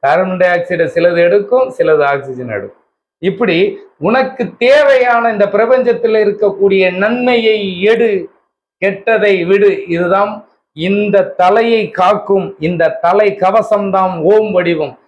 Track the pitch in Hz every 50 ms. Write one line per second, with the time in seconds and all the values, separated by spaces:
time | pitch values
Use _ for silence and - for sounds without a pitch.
0 | - 139 151 170 190 190 185 180 180 180 175 175 175 - 180 170 170 165 170 170
1 | 170 175 175 170 170 175 202 208 202 202 240 254 254 254 - - 170 160 156 151
2 | 143 139 139 139 135 131 131 123 127 120 110 104 98 101 - _ _ _ _ _
3 | _ _ _ _ 156 185 180 - 240 208 170 165 190 214 - - - - _ _
4 | 139 180 226 262 269 - - - - - - _ 233 247 277 294 294 277 277 254
5 | 247 247 240 233 233 233 220 208 208 - - 202 226 233 254 262 254 240 233 226
6 | 226 220 214 220 214 202 202 - 214 202 190 - 196 196 196 190 185 185 180 185
7 | 196 214 233 247 247 247 247 233 226 220 220 214 202 196 185 175 185 208 226 226
8 | 233 226 202 190 170 - _ _ _ _ _ _ _ _ _ _ - 196 196 196
9 | - - 226 214 202 208 196 185 170 170 190 202 202 202 190 - - - 170 170
10 | 180 175 185 196 202 208 214 220 - _ _ _ _ _ _ 151 160 185 202 208
11 | 208 208 202 202 185 180 - - 180 180 202 226 226 233 233 226 208 175 - -
12 | 185 185 214 208 214 - 202 196 180 - - _ 151 160 180 170 165 160 156 -
13 | - 170 180 202 214 202 - - 185 185 196 226 208 - 214 202 202 196 185 190
14 | 185 185 180 165 156 170 208 214 220 214 190 180 180 175 170 156 156 135 - _
15 | _